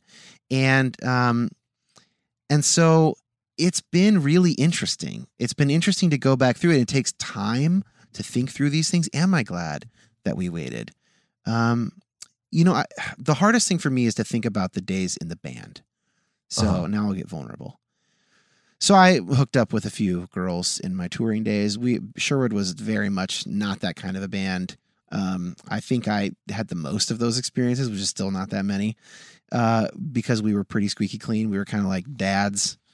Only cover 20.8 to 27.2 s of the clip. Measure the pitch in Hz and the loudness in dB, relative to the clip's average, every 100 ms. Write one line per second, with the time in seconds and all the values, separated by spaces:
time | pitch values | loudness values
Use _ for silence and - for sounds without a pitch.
20.8 | 92 92 87 - 113 107 107 104 104 104 | -6 -6 -6 -4 -2 0 0 0 0 -2
21.8 | 123 120 101 - - 139 123 104 95 82 | -2 -2 -4 -6 -2 0 2 0 -2 -4
22.8 | 107 107 101 95 95 - - 101 104 95 | -4 -2 -2 -2 -4 -6 -6 -4 -4 -4
23.8 | 92 - 95 95 98 98 95 92 92 - | -6 -6 -8 -8 -6 -4 -4 -4 -6 -12
24.8 | _ _ _ 101 92 92 87 - - 107 | _ _ _ -6 -4 -4 -8 -12 -10 -8
25.8 | - 123 107 104 101 - - 101 104 90 | -4 -2 0 -2 -2 -6 -10 -10 -6 -6
26.8 | 73 95 - 113 | -4 -4 -2 -2